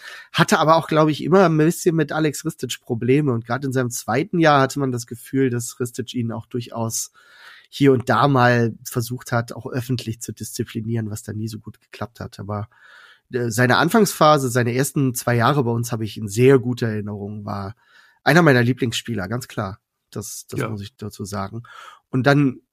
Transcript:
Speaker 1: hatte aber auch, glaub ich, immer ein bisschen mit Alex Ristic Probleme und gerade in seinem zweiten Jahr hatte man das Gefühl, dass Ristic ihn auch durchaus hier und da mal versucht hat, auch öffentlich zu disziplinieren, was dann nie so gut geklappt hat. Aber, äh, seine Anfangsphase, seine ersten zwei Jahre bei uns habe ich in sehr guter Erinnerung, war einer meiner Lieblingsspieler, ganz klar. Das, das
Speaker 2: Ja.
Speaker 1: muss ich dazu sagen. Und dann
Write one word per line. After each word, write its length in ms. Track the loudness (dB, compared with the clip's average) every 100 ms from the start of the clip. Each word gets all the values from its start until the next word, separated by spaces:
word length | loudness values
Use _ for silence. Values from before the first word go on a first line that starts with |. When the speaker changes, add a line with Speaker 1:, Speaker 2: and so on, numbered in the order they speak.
| -18 -20 -8
Speaker 1:
hatte 260 | 0 2 4
aber 160 | 6
auch, 140 | 4 4
glaub 200 | 2 2
ich, 140 | 2
immer 220 | 2 4 6
ein 100 | 4
bisschen 380 | 2 2 0
mit 160 | 0 0
Alex 340 | 0 -2 -2
Ristic 360 | -8 -8 -10 -10
Probleme 500 | -8 -4 2 4 4
und 160 | -2 -2
gerade 220 | -6 -2
in 40 |
seinem 180 | -2 -2
zweiten 500 | -4 -4 -2 -2 2
Jahr 200 | 4 6
hatte 200 | 4 0
man 100 | -2
das 160 | -4 -8
Gefühl, 440 | -14 -6 0 0
dass 280 | 0 -6 -8
Ristic 360 | -8 -8 -8
ihn 180 | -6 -6
auch 140 | -6 -8
durchaus 640 | -10 -8 -6 -6 -6 -10 _ _ -20 -20 -20 _
hier 240 | 2 4
und 160 | 4 2
da 180 | 2 4
mal 480 | 4 4 4 2 -2
versucht 480 | -8 -6 -6 -8 -4
hat, 220 | -4 -4
auch 180 | -10 -8
öffentlich 500 | -8 -4 -4 -4 -8
zu 120 | -10
disziplinieren, 800 | -12 -12 -8 -8 -6 -6 -4 -6
was 100 | -8
dann 140 | -10 -8
nie 100 | -8
so 140 | -10
gut 200 | -16 -20
geklappt 380 | _ -12 -12 -10
hat. 220 | -14 -12
Aber, 280 | -8 -8 -8 _ -20 -20 -20 _ _
äh, 180 | -6 -4
seine 260 | 0 2 4
Anfangsphase, 720 | 4 4 2 4 4 4 2
seine 260 | 0 0
ersten 400 | 0 -2 0 -2
zwei 220 | -2 -2 2
Jahre 260 | 2 2
bei 80 | 0
uns 220 | -2 -4
habe 120 | -4
ich 120 | -6 -6
in 100 | -6
sehr 320 | 4 6 6
guter 300 | 2 -4 -4
Erinnerung, 560 | -4 -6 -8 -10 -10
war 320 | -8 -8 -8 -12 _ _ _ _
einer 180 | 2 4
meiner 220 | 6 6
Lieblingsspieler, 640 | 4 0 -2 -4 -6 -6 -6
ganz 180 | -8 -8
klar. 320 | -8 -8 -10 _ _ _
Das, 320 | -12 -12 -14 -12
das 140 | -8
Speaker 2:
Ja. 80 | -6
Speaker 1:
muss 140 | -8
ich 120 | -12 -12
dazu 260 | -14 -12
sagen. 380 | -10 -8 -8 -10 -16 -20 -20 -20 _
Und 160 | 0 4
dann 340 | 4 2 -2 _